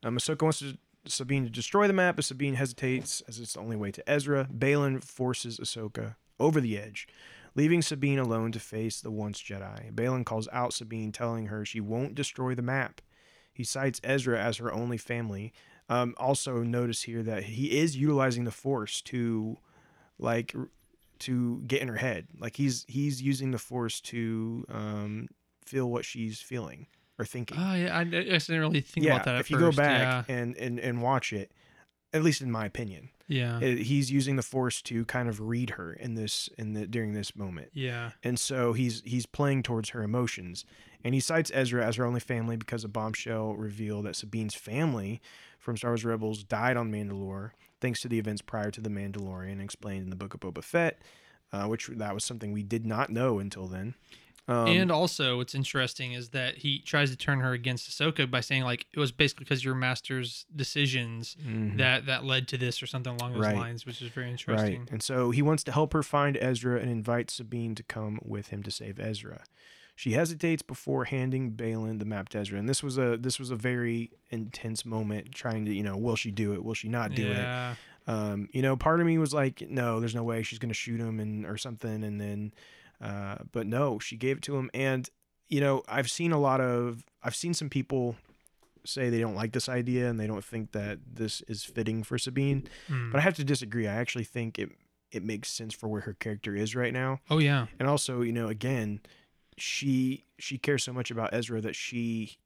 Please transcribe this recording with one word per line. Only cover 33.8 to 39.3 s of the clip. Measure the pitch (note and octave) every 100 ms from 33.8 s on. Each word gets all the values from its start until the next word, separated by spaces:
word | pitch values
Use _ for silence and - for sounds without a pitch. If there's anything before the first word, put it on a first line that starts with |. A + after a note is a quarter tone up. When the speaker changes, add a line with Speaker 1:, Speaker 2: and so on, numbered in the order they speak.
| A2+ C#3+ C3
Speaker 1:
using | C#3 C3+ C3+
the |
Force | - C3 B2+ -
to | - A#2
kind | A#2 B2+ A#2+
of | G#2+
read | G#2+ A#2 B2
her | - E2+
in | - C3
this, | A2+ G#2+ - - -
in | A2
the, | G#2+ G2
during | A#2 A2
this | G#2 G2+ -
moment. | G2 E2+ C#2
Speaker 2:
Yeah. | D3 C3 A#2+ A#2 -
Speaker 1:
And | A#2+ B2
so | - C3+ A#2+
he's, | A#2 B2+ A2+
he's | - B2
playing | A2+